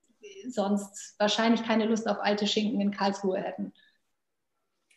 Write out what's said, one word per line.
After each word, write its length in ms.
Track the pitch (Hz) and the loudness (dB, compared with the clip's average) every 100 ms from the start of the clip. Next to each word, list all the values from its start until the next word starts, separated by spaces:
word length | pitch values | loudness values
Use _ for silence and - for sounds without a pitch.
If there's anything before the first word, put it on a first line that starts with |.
| _ _ 415 - 247 | _ _ -20 -16 -8
sonst 680 | 233 202 202 - - - - | -2 0 0 -2 -12 -10 0
wahrscheinlich 440 | 208 226 226 226 | 2 4 4 4
keine 200 | - 220 | 2 2
Lust 240 | 220 220 - | 2 0 0
auf 100 | 202 | -2
alte 260 | 202 208 208 | 0 0 2
Schinken 340 | 214 208 202 | 0 0 0
in 120 | 202 | 0
Karlsruhe 460 | - 202 196 190 190 | 0 -2 0 -2 -2
hätten. 360 | 185 - 202 - _ _ _ _ _ _ _ _ _ _ _ | -4 -6 -10 -12 _ _ _ _ _ _ _ _ _ _ _